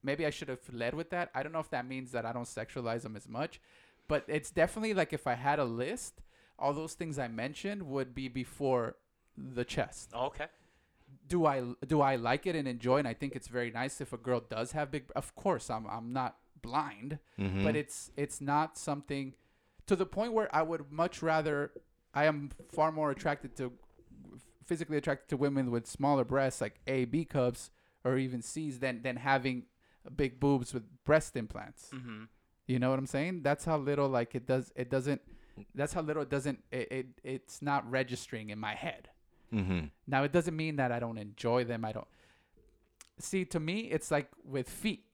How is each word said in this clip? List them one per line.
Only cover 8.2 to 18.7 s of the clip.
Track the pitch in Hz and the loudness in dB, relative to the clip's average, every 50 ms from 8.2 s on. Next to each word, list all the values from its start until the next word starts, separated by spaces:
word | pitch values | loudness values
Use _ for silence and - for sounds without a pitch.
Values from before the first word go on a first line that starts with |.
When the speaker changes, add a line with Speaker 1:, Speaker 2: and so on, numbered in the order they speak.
| 135 131 | -6 -4
Speaker 1:
before | 120 131 123 - - - 143 135 131 123 117 113 - _ _ _ _ _ _ _ _ - | -4 -4 -6 -6 -6 -2 2 4 4 4 2 0 -4 _ _ _ _ _ _ _ _ -14
the | 135 131 127 120 120 | -12 -8 -2 -4 -2
chest. | - - - 120 - - - - - - | -2 0 -2 -2 -2 -4 -14 -16 -10 -4
Speaker 2:
Okay. | 117 127 139 - - 147 160 _ _ _ _ _ _ _ _ _ _ _ _ 135 - _ 143 | -2 -2 -2 -2 -4 -8 -8 _ _ _ _ _ _ _ _ _ _ _ _ -20 -20 _ 0
Speaker 1:
Do | 175 180 165 151 | 2 4 6 6
I, | 139 135 123 120 117 - - 131 | 4 4 0 -2 -6 -8 -2 2
do | 156 151 | 4 6
I | 143 139 139 123 | 6 6 6 4
like | 117 117 123 147 - | 4 2 2 2 2
it | 190 170 | 0 0
and | 160 143 135 | 0 0 0
enjoy, | 123 120 110 123 127 143 | -2 -2 2 4 4 6
and | 147 127 | 4 2
I | 113 | -2
think | - - 143 - | -4 -4 -6 -6
it's | 131 - - | -6 -10 -4
very | 117 127 120 120 | -2 -2 -2 -2
nice | 117 117 127 135 - - | -2 -2 -2 -2 -2 -6
if | 143 - - | -8 -8 -8
a | 120 | -8
girl | 113 127 123 120 117 - | 0 0 0 0 0 -2
does | - 110 117 120 - | -4 -2 -2 -2 0
have | 156 147 139 | -2 -2 -2
big, | 135 151 - _ - | -2 -6 -6 _ -6
of | - 131 - - | -6 -6 -6 -12
course, | - - 208 180 117 - - | -2 2 2 2 2 0 -2
I'm, | 120 110 113 107 | -4 -4 -4 -4
I'm | 98 117 113 117 123 | -6 -6 -6 -4 -2
not | 135 127 117 - _ _ _ _ - | -2 -2 -2 -4 _ _ _ _ -14
blind, | - 120 120 147 156 139 - 104 107 143 151 147 _ _ _ - | -12 -2 -2 -2 -2 -2 -6 -10 -10 -8 -8 -10 _ _ _ -4
Speaker 3:
Mm-hmm. | 101 98 92 98 98 | -2 0 2 2 4
Speaker 1:
but | 151 147 | 4 4
it's, | 151 147 - - - - - - - | 2 0 -2 -8 -12 -12 -12 -4 -4
it's | 143 143 - - | -4 -4 -4 -6
not | 143 139 143 147 156 156 | -2 0 2 2 2 0